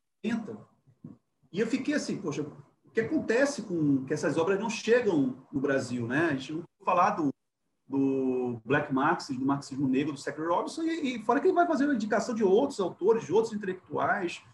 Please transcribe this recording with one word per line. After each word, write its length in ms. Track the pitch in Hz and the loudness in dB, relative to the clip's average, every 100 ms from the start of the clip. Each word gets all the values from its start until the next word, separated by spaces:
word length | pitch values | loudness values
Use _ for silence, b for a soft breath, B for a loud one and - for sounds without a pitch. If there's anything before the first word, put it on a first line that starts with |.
| _ _ | _ _
de 80 | 220 | -4
oitenta. 260 | 240 - - - _ _ _ - - _ _ _ | -4 -6 -12 -16 _ _ _ -20 -20 _ _ _
E 80 | 170 | -4
eu 80 | 226 | 0
fiquei 260 | 277 - | 0 0
assim, 240 | 294 - 165 | -2 -2 -6
Poxa, 240 | 165 143 | -4 -4
o 500 | 143 - - _ _ - | -6 -10 -20 _ _ -4
que 60 | |
acontece 640 | 220 311 - 226 277 - | 0 0 2 2 2 0
com 420 | - 175 147 139 135 | -4 0 2 2 2
que 80 | |
essas 240 | 151 170 151 | -2 0 2
obras 200 | 165 196 | 2 2
não 120 | 220 | 0
chegam 760 | - - 247 208 160 127 - - | -4 2 4 4 2 2 -2 -8
no 80 | 143 | -2
Brasil, 480 | 143 135 120 123 117 | 0 0 -2 -4 -2
né? 200 | 135 170 | 0 0
A 60 | |
gente 200 | 135 - | -2 -4
não 100 | 156 170 _ - | -10 -10 _ 0
falar 240 | 180 190 | 4 4
do, 200 | 175 147 - _ _ _ _ - | 2 -2 -2 _ _ _ _ -6
do 760 | 135 135 135 131 127 123 113 | 0 2 2 0 0 -2 -4
Black 300 | 113 147 147 | 0 0 0
Marxismo, 480 | 135 123 - - 127 | 0 2 0 -2 -4
do 40 | 135 | -2
marxismo 400 | 139 - 131 139 | -2 -4 -4 0
negro, 280 | 127 151 | 0 0
do 40 | 139 | -4
Cedric 300 | - 151 160 | -8 -6 -2
Robinson, 360 | 180 294 - | -2 -2 -4
e, 320 | 320 330 262 240 | -4 -2 -4 -4
e 80 | 214 | 0
fora 160 | 269 | 2
que 60 | 370 | 4
ele 60 | |
vai 140 | 339 349 | 4 2
fazer 160 | 285 | 2
uma 100 | 285 | 2
indicação 400 | 247 220 214 208 | 0 0 -2 -2
de 80 | 226 | 0
outros 380 | 196 196 277 - | 4 4 2 0
autores, 460 | 180 - 185 226 139 | -4 0 2 2 2
de 80 | |
outros 200 | 190 220 | 0 2
intelectuais. 880 | 208 196 180 - 139 139 180 175 - - | -2 -6 -8 -6 -2 0 0 -2 -8 -16